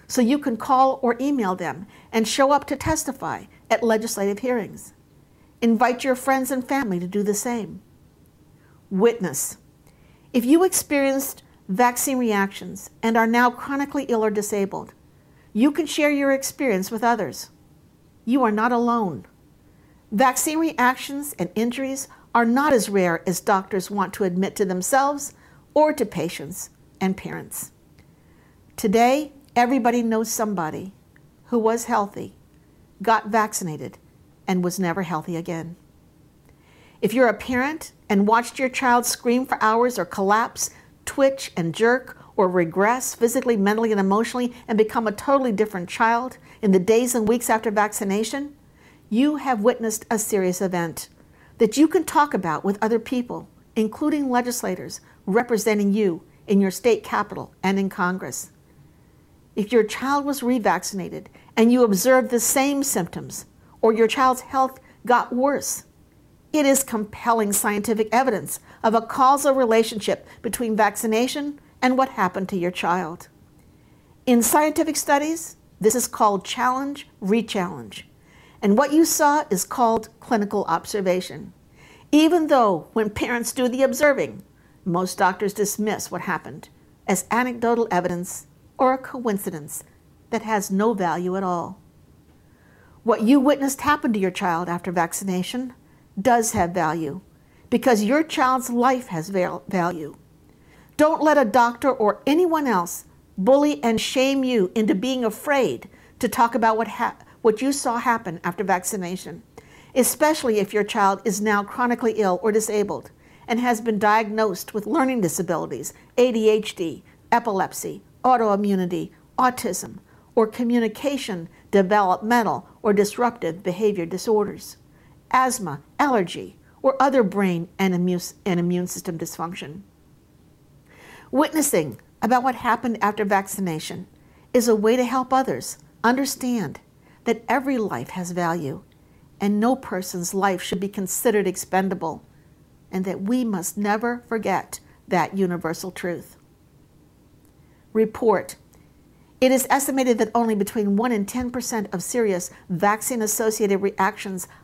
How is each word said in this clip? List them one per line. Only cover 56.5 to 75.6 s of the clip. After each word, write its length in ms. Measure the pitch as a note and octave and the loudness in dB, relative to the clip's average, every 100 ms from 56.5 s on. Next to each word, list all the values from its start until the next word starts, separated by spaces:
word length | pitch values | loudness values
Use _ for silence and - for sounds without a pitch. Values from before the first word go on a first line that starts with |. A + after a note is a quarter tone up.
| G3 | 2
your 100 | F#3+ | 2
state 340 | F3+ A#3+ G#3+ | 2 2 0
capitol 500 | - G#3+ G3+ F#3 - _ | 0 -4 -4 -8 -14 _
and 160 | F#3+ G3 | -2 0
in 100 | G3 | -2
Congress. 640 | - F3+ F#3 E3 - - _ _ _ - _ _ _ _ _ _ | -2 -2 -2 -8 -10 -14 _ _ _ -20 _ _ _ _ _ _
If 180 | - G#3 | -6 0
your 120 | A#3+ | 2
child 400 | G#3+ - C4 C#4+ | 2 -2 -2 -2
was 180 | C#4 C#4 | -2 -2
revaccinated 840 | A#3+ B3+ G#3 F3 - G3 E3+ D#3 - - - - | -2 0 0 0 -2 -8 -8 -10 -14 -20 -6 2
and 160 | A3+ | 4
you 120 | B3 | 6
observed 460 | A#3 F#3+ B3 C4 A#3 | 4 4 4 4 4
the 100 | A#3+ | 0
same 420 | - C#4 C#4 C#4 | 0 0 0 0
symptoms, 640 | C4+ - E3+ E3+ C3+ - - _ _ _ | -2 -2 -4 -8 -12 -14 -16 _ _ _
or 120 | A3+ | 2
your 160 | A3 A3+ | 4 2
child's 320 | C#4 C4 B3+ | 4 2 0
health 400 | - C4+ C4 - - _ A3 | -2 -2 -2 -4 -20 _ 2
got 260 | A#3+ - | 2 2
worse, 520 | A#3+ C4+ C4+ - - - _ _ _ _ _ _ | 0 0 0 -4 -8 -12 _ _ _ _ _ _
it 120 | G3+ | 2
is 180 | C4+ C4+ | 4 4
compelling 680 | - A3 G#3 - A#3+ A#3 G#3 | 2 -4 -6 -6 0 0 0
scientific 560 | G3+ A3+ G#3 G#3 A3 A3 | 0 0 0 0 -2 0
evidence 500 | A#3 C4 G3 C#3+ - - - | 0 2 -2 -4 -12 -14 -4
of 120 | A3+ | 0
a 80 | A3+ | 2
causal 520 | A3+ - C4 C#4+ C#4+ | 0 2 4 6 4
relationship 720 | C4+ B3 A3+ A3+ A3+ G3+ - - - | 2 4 4 2 -2 -4 -4 -6 -12
between 340 | A#3 - A#3 G#3+ | -8 -4 -2 2
vaccination 840 | G#3 G3+ A3+ A3 B3+ D4+ C#4+ C#4+ - _ | 2 2 0 0 0 -2 -8 -10 -16 _
and 160 | B3+ B3+ | 0 2
what 100 | C4 | 0
happened 380 | C4 F#3 F#3+ F#3 | 0 -2 -2 -4
to 80 | G3 | -2
your 140 | F3 | -4
child. 580 | F3+ E3+ F3+ E3 F3 - _ _ _ _ _ _ _ _ _ - | -2 -2 -2 -2 -10 -16 _ _ _ _ _ _ _ _ _ 2
In 160 | A#3+ | 4
scientific 540 | A3+ D4+ D4+ D4+ D#4 D4+ | 4 4 2 2 0 -2
studies, 600 | - C#4+ D4+ E4 - - | 0 2 2 -4 -8 -18